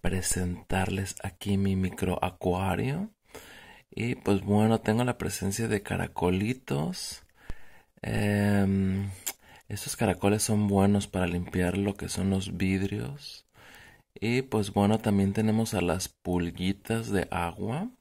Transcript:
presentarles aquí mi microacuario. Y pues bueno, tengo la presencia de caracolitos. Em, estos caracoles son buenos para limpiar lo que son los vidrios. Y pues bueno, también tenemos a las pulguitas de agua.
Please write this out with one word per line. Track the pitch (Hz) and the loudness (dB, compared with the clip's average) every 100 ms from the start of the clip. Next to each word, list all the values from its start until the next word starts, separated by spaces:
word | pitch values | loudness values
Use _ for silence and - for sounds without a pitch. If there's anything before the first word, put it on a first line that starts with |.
presentarles | - 95 - 92 90 90 - 95 92 95 98 - | -2 -2 -2 -2 -2 -6 -4 -2 0 -2 -6 -8
aquí | 95 - 101 98 | -12 -8 -2 0
mi | 98 95 | 2 2
microacuario. | 92 - 92 87 92 - 92 90 95 90 117 151 214 _ _ - - - - - _ | 0 -2 -2 0 -4 -4 -2 0 0 0 -2 -2 -6 _ _ -20 -18 -20 -20 -20 _
Y | - 117 - | -6 -4 -2
pues | - 101 | 2 2
bueno, | 98 104 110 113 | 4 4 4 4
tengo | - 110 | 2 2
la | 123 - | 0 -2
presencia | - - 95 95 113 | -4 -2 -4 -2 -2
de | 101 | -2
caracolitos. | - 92 87 - 90 92 107 127 - 139 160 185 - - - _ - - - - _ _ | -2 -4 -4 0 0 2 0 -4 -4 -2 -2 -6 -10 -14 -20 _ -12 -12 -12 -20 _ _
Em, | - 110 104 104 104 101 98 98 95 95 98 98 - - - - _ | -4 -2 2 2 4 4 4 2 2 0 -4 -6 -10 -12 -20 -20 _
estos | 104 - - | -10 -8 0
caracoles | 110 90 101 107 | 0 2 2 2
son | - 107 104 | 2 2 4
buenos | 101 98 101 98 | 4 6 4 0
para | 95 90 | -2 -2
limpiar | 87 87 92 90 92 | -2 -2 0 2 2
lo | 101 | -2
que | - - | -2 -6
son | - 95 | -2 0
los | 95 95 87 | 0 -2 -2
vidrios. | 92 95 98 104 120 143 - - _ _ - - - - _ - | 0 2 0 -4 -6 -10 -16 -20 _ _ -20 -20 -20 -20 _ -6
Y | 107 123 | -2 0
pues | 131 110 101 | 0 -2 0
bueno, | 101 101 110 | 4 4 4
también | 107 101 98 | 4 4 4
tenemos | 101 107 110 113 101 | 2 2 2 2 0
a | |
las | 87 92 - | 0 0 -4
pulguitas | _ - 90 87 87 92 98 - 113 113 | _ -2 0 0 -2 -2 -2 -2 -4 0
de | 98 - | -2 0
agua. | - 87 - 98 135 233 - | -4 -4 -4 -6 -4 -6 -10